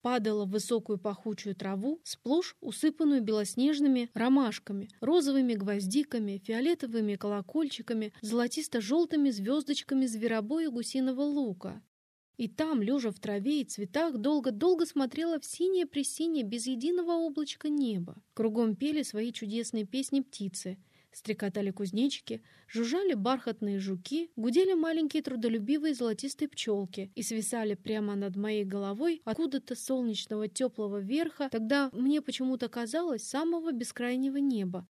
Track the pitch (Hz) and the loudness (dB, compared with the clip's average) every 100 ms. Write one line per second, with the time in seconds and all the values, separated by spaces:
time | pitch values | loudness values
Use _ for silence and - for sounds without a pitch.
0 | 240 247 220 214 202 208 202 233 220 202 | 2 2 2 0 0 -2 0 -2 0 -2
1 | 208 196 226 208 208 190 196 196 233 330 | -2 -4 -6 -6 -6 -6 -4 -2 -2 -4
2 | - - 233 311 359 - - - 311 302 | -6 -10 0 2 2 -8 -10 0 0 2
3 | 311 277 214 214 202 - 269 294 285 254 | 4 4 4 0 0 2 2 4 4 4
4 | 240 214 233 269 247 - - 202 196 - | 2 0 4 6 4 -2 -6 -8 -8 -4
5 | 226 349 277 269 254 220 190 202 190 247 | 4 4 6 4 4 2 0 0 2 2
6 | 294 240 208 196 196 226 277 339 254 226 | 2 0 -2 -4 -2 0 2 2 0 0
7 | 214 202 208 208 185 311 294 - 233 226 | 0 0 -2 -2 -2 0 0 -2 -4 -2
8 | 214 - 214 233 240 277 302 240 202 302 | -2 -6 -2 0 2 -2 -2 -2 2 2
9 | 330 311 277 208 196 285 285 285 - 269 | 4 4 2 2 0 0 0 -4 0 0
10 | 262 220 226 226 214 311 320 240 226 262 | 0 0 0 0 0 0 0 -2 -2 0
11 | 262 254 285 294 254 185 190 - _ _ | 0 2 0 2 0 -2 -8 -12 _ _
12 | _ _ _ - 233 - 311 285 202 277 | _ _ _ -6 -6 -2 0 2 2 2
13 | 233 196 214 202 208 302 254 - 202 285 | 0 -4 -4 -2 0 0 -2 -6 -4 0
14 | 330 254 233 302 262 208 339 349 339 - | 0 0 2 2 2 2 4 4 2 0
15 | 269 285 330 320 - - 359 370 320 285 | 0 0 -2 -2 -6 -2 2 2 0 0
16 | 277 - 330 320 214 233 233 254 277 359 | -2 -2 0 0 -2 -4 -4 -2 0 0
17 | 339 339 330 294 294 - 311 294 254 196 | 2 2 0 -2 -4 -4 -2 2 2 0
18 | 175 - _ - 226 220 226 196 285 302 | -4 -10 _ -2 0 2 2 2 0 0
19 | 262 214 233 226 214 226 226 226 202 262 | -2 -2 -4 -4 -4 -4 -2 -4 -2 -4
20 | 269 277 262 - 196 - 185 190 _ _ | 0 0 -2 -6 -6 -6 -10 -10 _ _
21 | _ - - 220 202 208 202 190 196 202 | _ -16 -6 -4 -2 -2 -4 -4 -4 0
22 | 269 - - 220 - - _ 226 233 330 | 0 -2 -8 -10 -10 -20 _ -4 0 2
23 | 392 247 208 262 240 220 208 202 196 185 | 2 2 2 0 -2 -4 -2 -2 -2 -6
24 | - 294 339 - 226 254 381 359 320 330 | -4 -4 -4 -2 2 4 4 4 2 2
25 | 302 311 285 247 226 226 208 302 311 254 | 0 0 -2 -2 0 0 0 0 0 0
26 | 240 214 269 - 285 - - 202 190 196 | 0 -2 -4 -4 -6 -4 -2 -2 -2 -6
27 | 190 - 226 226 208 240 214 202 - 220 | -10 -6 -4 -2 -2 -2 -2 -2 -2 -2
28 | 208 202 202 190 208 214 196 202 196 202 | 0 -2 -2 -2 -2 0 0 -2 -4 0
29 | 330 320 - - 320 262 - 247 - 262 | 0 0 -4 -2 0 -2 -4 -10 -2 0
30 | 240 208 - 214 214 - 254 247 208 202 | 0 -2 -4 -4 -4 0 -2 0 -4 -2
31 | 196 277 330 - 277 226 220 285 269 220 | 0 0 0 -2 -4 -2 2 2 2 2
32 | 262 302 294 269 262 254 240 240 233 302 | 2 2 0 -2 0 0 -2 -4 -2 -2
33 | 349 233 - 269 330 339 330 254 240 - | 0 -2 -2 -2 0 0 -2 -4 -4 -4
34 | 240 254 269 269 277 233 190 180 180 | -2 0 0 2 2 2 0 -4 -10